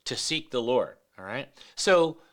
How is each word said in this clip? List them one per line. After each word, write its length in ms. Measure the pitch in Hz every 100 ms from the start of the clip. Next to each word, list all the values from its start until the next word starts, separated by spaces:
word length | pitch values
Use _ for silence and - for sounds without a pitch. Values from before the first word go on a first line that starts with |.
| -
to 100 | 127
seek 360 | - 160 156
the 100 | 127
Lord," 360 | 117 123 92 - _ -
all 80 | 95
right? 240 | 120 135 - - -
So 460 | - 180 165 165 _